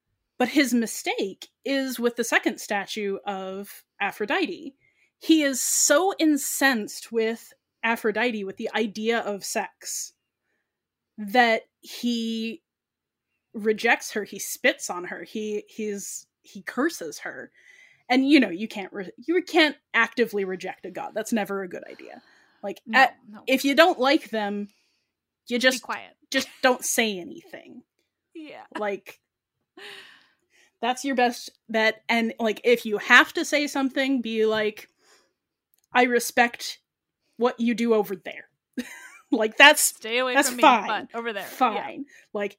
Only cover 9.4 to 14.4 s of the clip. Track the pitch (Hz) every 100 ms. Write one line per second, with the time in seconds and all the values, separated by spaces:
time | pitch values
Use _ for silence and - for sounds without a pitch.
9.4 | - 226 190 - - - - _ _ _
10.4 | _ _ _ _ _ _ _ - 208 247
11.4 | 233 220 - _ - - 240 233 226 226
12.4 | 226 - _ _ _ _ _ _ _ _
13.4 | _ 233 214 214 233 247 - 220 196 196